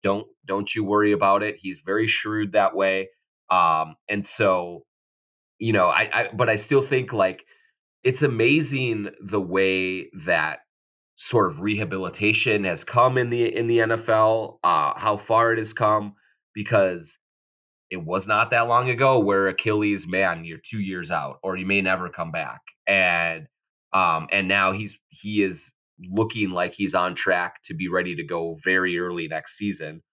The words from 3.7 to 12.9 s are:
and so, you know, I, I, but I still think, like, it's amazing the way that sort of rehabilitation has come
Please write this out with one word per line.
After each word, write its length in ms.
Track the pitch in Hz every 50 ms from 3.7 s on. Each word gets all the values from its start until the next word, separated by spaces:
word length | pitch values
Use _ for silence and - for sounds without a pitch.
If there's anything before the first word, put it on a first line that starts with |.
| 80 80 78 80 78 _ _ -
and 180 | 104 104 101
so, 560 | - - - 110 98 95 90 87 87 87 85 - _ _ _ _ _ _ _ _ _ _ _ _ _ _ _
you 120 | 107 113
know, 160 | 107 101 90
I, 220 | 87 73 - 110 -
I, 180 | - 110 117 - 110
but 160 | 101 127 113
I 80 | 110
still 240 | 107 - - 143 139
think, 320 | 135 - 139 131 123 131 127
like, 320 | 107 95 95 92 - - _ _ _ _ _ _ _ _ _ _ _ _
it's 180 | 127 127 127
amazing 920 | 147 139 120 113 113 127 143 160 151 123 139 131 131 120 113 104 101 101 - -
the 180 | 95 95 101 104
way 680 | 95 85 90 95 95 95 95 95 92 92 92 92 80 - - 92 78
that 340 | 90 87 80 78 78 71 - _ _ _ _ _ _ _ _ _ _ _
sort 360 | _ - - - 117 101 87
of 100 | 76 73
rehabilitation 1000 | 90 104 107 104 98 82 95 95 92 87 - - 101 104 110 - - 123 107 104 98
has 200 | 92 85 80 -
come 360 | -